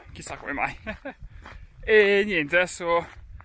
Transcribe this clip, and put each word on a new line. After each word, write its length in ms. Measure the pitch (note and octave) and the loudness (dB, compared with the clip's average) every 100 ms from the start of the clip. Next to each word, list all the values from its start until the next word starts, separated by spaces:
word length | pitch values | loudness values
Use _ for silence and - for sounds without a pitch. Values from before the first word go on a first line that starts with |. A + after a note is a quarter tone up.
| - | -16
chissà 260 | - - C#3 | -14 -12 -10
come 160 | - | -8
mai. 220 | C#3+ - - | -4 -4 -4
<laughs> 400 | A3 G#3 C#4 - - - - - - - - | -10 -10 -12 -14 -18 -18 -18 -18 -20 -14 4
E 360 | A3 G3+ G3+ G#3 | 6 8 4 2
niente, 300 | F#3 C#3+ F3 | 0 2 2
adesso 500 | F3+ - E3+ E3+ E3 - - - | 2 -2 0 0 0 -12 -18 -18